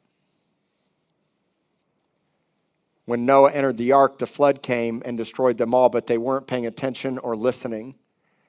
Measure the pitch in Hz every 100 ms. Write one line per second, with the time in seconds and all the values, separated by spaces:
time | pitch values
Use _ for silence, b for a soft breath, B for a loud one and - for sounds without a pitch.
0 | _ _ _ _ _ _ _ _ _ _
1 | _ _ _ _ _ _ _ _ _ _
2 | _ _ _ _ _ _ _ _ _ _
3 | - 120 120 139 135 143 135 113 120 135
4 | 135 - 120 - 143 139 - 120 117 117
5 | 127 120 113 - 131 123 117 127 127 113
6 | - 117 120 135 131 127 117 110 135 120
7 | 139 131 123 113 131 123 123 110 120 -
8 | _ _ _ _